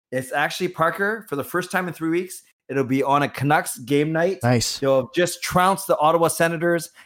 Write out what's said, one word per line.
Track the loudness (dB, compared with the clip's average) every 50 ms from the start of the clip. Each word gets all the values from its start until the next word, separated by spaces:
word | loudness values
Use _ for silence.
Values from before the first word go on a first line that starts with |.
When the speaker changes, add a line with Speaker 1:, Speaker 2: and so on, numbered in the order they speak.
| _ -6
Speaker 1:
it's | -6 -6 -4 -2
actually | -2 0 0 0 -2 -2 -4 -4
Parker, | 0 0 0 0 0 -2 -2 -2 -4 -6 -6 -8
for | -6
the | -6 -6
first | -4 -4 -4 -4 -2
time | -4 -4 -4 -4
in | -6
three | -4 -4 -2
weeks, | -2 -2 -4 -6 -12 -18 _ _ _ _ _ -4
it'll | -2 -2 0
be | 0 0 0
on | 2 2 2 2
a | 2 0
Canucks | -2 -2 0 2 2 2 0 -2 -10 -10
game | -4 0 0 2 2 2
night. | 0 0 0 0 0 0
Speaker 2:
Nice. | 2 2 2 2 0 -2 -4 -2
Speaker 1:
They'll | 2 2 2 2
have | 2 0 0
just | 0 0 0 -2 -6
trounced | -6 0 2 2 4 4 2 0 0
the | 0 0 4
Ottawa | 4 4 4 4 2 2
Senators, | 2 2 0 0 0 0 0 2 0 0 -2 -6 _ -20 -20